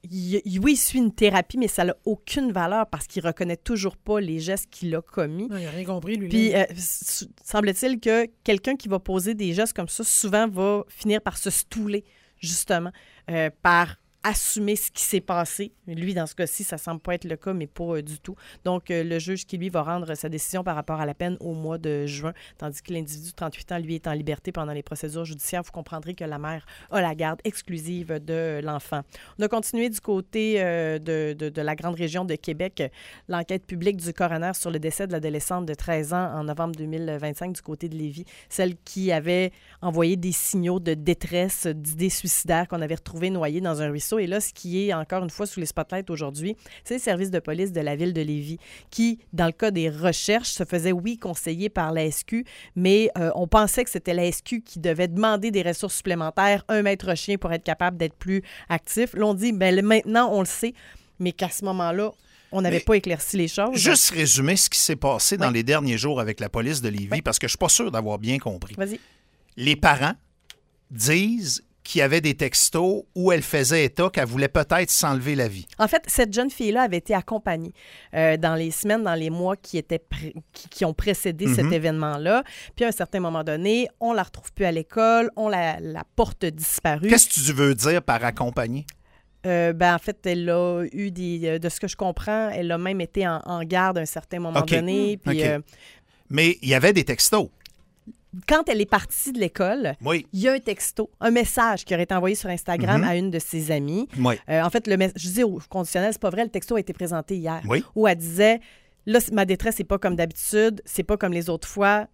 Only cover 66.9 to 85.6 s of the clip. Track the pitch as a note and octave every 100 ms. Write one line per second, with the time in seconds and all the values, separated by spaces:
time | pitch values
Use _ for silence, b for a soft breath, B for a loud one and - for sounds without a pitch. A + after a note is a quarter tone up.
66.9 | G#2 G2+ C3 D3+ A2 A#2+ - F3 - A3
67.9 | A2+ G#2+ G#2 A2 C3+ B2 F2+ F#2+ G#2+ G3
68.9 | G#3+ b b b b b - C3 D3 D#3
69.9 | D3 C#3+ - _ _ _ - _ _ _
70.9 | A2+ A2+ E3 G#3 A#3 E3 - _ _ -
71.9 | - C#3 E3 D3+ C#3 C3+ - - D#3+ F#3
72.9 | G3+ - F3+ F#3 E3+ - D3+ B2+ E3 C3+
73.9 | - F#3 F#3 B2 B2+ C#3 E3+ D3 E3+ F3
74.9 | - D#3 C3+ B2+ C#3+ A#2 G2 - - G#3+
75.9 | D#4+ - - A#3 G#3 C4 - A3 A3+ B3+
76.9 | F3 - G3 - A3 G3+ E3 E3 B B
77.9 | B B D#3+ D#3+ D#3+ D#3+ D#3+ E3 - G#3
78.9 | A3+ G#3 E3 D#3+ E3 F3+ G3 - E3+ -
79.9 | E3 _ C#3 D3+ - - - - - F3+
80.9 | D#3+ - F#3 F#3+ D#3+ G#3 B3 D3 E3+ D#3+
81.9 | D#3 D3+ D3 D#3+ A#3 C4+ B B - A#3
82.9 | - F3+ G3 F3 E3 D#3 D#3 F#3+ A3+ B3
83.9 | _ A#3 A3+ F3+ - - - F#3+ E3 D#3
84.9 | A3+ A3 A#3 A#3 G#3+ G#3+ F#3+